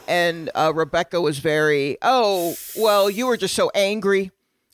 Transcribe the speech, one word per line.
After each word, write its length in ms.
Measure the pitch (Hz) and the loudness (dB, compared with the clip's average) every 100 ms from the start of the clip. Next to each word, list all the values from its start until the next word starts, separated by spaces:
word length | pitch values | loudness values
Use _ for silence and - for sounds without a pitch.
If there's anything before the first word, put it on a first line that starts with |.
| - | 0
and, 420 | 175 170 165 160 - | 0 0 -2 -6 0
uh, 160 | 156 | 0
Rebecca 480 | 156 156 170 175 175 | 0 -2 -2 -2 -2
was 160 | 151 139 | -2 -2
very, 600 | 156 151 151 147 143 - | 0 0 2 2 0 -2
"Oh, 540 | 226 254 214 185 170 - - 196 | 2 2 2 0 -2 -6 -10 -2
well, 320 | 214 208 202 | 2 4 2
you 200 | 202 254 | 0 -2
were 100 | 220 | -2
just 160 | 180 | -2
so 160 | - 175 202 | 0 0 0
angry, 560 | 196 214 196 196 190 - _ _ _ | 0 0 0 0 -2 -10 _ _ _